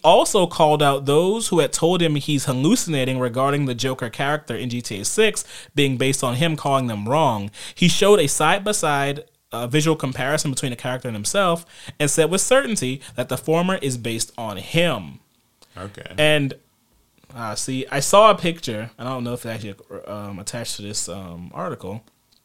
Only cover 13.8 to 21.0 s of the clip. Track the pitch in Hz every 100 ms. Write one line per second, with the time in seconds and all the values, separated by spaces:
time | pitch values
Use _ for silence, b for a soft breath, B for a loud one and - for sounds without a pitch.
13.8 | 143 123 113 113 - - 113 95 90 160
14.8 | 170 123 80 67 _ _ _ _ _ -
15.8 | 95 - - 95 151 151 139 - _ _
16.8 | _ _ _ _ _ 120 113 107 - 131
17.8 | 131 135 143 202 214 180 175 165 - 107
18.8 | 113 - 120 131 120 120 117 113 104 98
19.8 | - 98 - 104 104 98 104 120 113 -
20.8 | 101 110